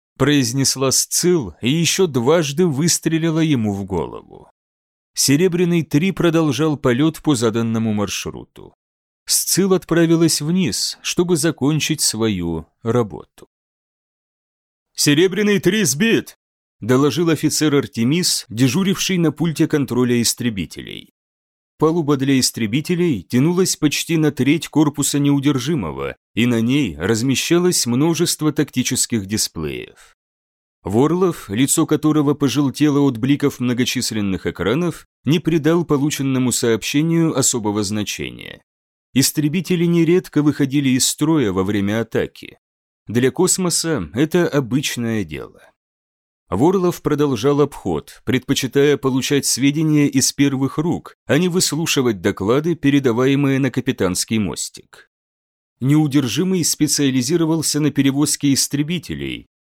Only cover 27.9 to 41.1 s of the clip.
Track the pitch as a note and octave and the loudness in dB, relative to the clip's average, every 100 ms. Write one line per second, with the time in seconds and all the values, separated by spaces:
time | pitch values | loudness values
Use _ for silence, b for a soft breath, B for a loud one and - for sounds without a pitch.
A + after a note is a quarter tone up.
27.9 | A#2+ D#3+ D#3+ E3+ - D3+ D3+ C#3+ B2+ A#2+ | 0 0 0 -2 -2 -2 -2 -2 -2 -2
28.9 | C3 - A#2 F#2+ G#2+ - - D2 B1 - | -2 -2 -2 -2 -4 -4 -6 -8 -8 -12
29.9 | - - _ _ _ _ _ _ _ F2 | -20 -20 _ _ _ _ _ _ _ -2
30.9 | G#2+ D3+ F3+ F#3 - - G#2 C3+ - D#3 | 2 2 2 0 -2 -4 0 2 2 2
31.9 | D3+ D#3 D3+ C#3+ C#3+ C#3 C3 C#3 - D3+ | 2 2 2 2 2 0 2 0 2 2
32.9 | C#3 C#3 A#2 B2 C#3+ C#3+ - B2 A#2+ A#2+ | 2 0 0 0 0 0 -2 -2 -2 -2
33.9 | B2+ A2+ A2 G2+ F2+ F#2 E2 F2+ C#3 F3 | -2 -4 -4 -4 -4 -4 -4 -2 0 -2
34.9 | - - _ B2 E3 - E3 D3 E3+ D#3 | -6 -14 _ -2 0 0 0 2 0 0
35.9 | C#3+ D3 - C3+ C3 B2+ A2 A#2 A2 - | 0 0 -2 -2 0 0 0 0 0 0
36.9 | C#3+ E3 E3 D#3+ A#2 C3 B2 G#2 G#2 G2 | 0 2 2 0 0 0 0 -2 -2 -2
37.9 | G#2+ G2 - C2+ A#1 G1+ - _ _ _ | -4 -6 -6 -8 -10 -16 -18 _ _ _
38.9 | _ _ B2+ C3+ - D3 F3+ D#3 F3+ E3+ | _ _ 0 0 0 -2 -2 -2 0 2
39.9 | E3+ E3 F3+ F3+ D#3 D3 C#3 C#3 C#3+ C3+ | 2 4 2 0 0 0 2 0 0 2
40.9 | B2+ - | 2 0